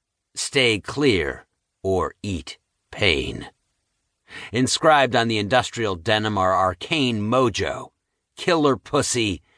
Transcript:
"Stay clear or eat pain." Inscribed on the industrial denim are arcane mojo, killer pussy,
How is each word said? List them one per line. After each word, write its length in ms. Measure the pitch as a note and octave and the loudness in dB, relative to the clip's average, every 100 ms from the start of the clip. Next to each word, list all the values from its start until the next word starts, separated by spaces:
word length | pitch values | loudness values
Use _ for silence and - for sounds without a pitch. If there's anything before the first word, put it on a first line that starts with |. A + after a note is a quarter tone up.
| _ _ _ | _ _ _
"Stay 460 | - - C#3 B2 G#2 | -12 -4 0 2 0
clear 680 | - B2+ D3 F#2+ C#2+ B1+ - _ _ _ | -4 0 2 2 0 -6 -14 _ _ _
or 320 | F#2+ F#2 D#2 - | -2 -2 -2 -6
eat 380 | G#2 F2 - - _ _ _ | -8 -8 -10 -18 _ _ _
pain." 580 | - G#2 C#2+ - A#1 - _ _ _ _ _ _ _ _ - - | -2 0 2 -2 -8 -14 _ _ _ _ _ _ _ _ -18 -8
Inscribed 640 | A2 B2+ - E3 D3+ C3 | -2 0 2 4 4 4
on 140 | B2 A#2 | 2 2
the 100 | A2 | 0
industrial 560 | G#2 B2+ - A#2 G#2+ | 2 0 0 -4 -4
denim 420 | F2+ E2 G#2+ G#2+ G2+ | -2 0 0 0 0
are 180 | F#2 | 2
arcane 680 | F#2 F#2 F2+ - D#3+ B2+ A2 | 2 2 -2 -4 -2 0 0
mojo, 720 | G#2 B2 B2 G2+ D#2+ - - _ _ _ _ | 0 2 2 0 -4 -6 -12 _ _ _ _
killer 420 | - - E3 D3 B2 | -6 0 2 2 0
pussy, 640 | - C#3 - B2 G#2+ E2 - | -2 -2 0 -2 -2 -4 -10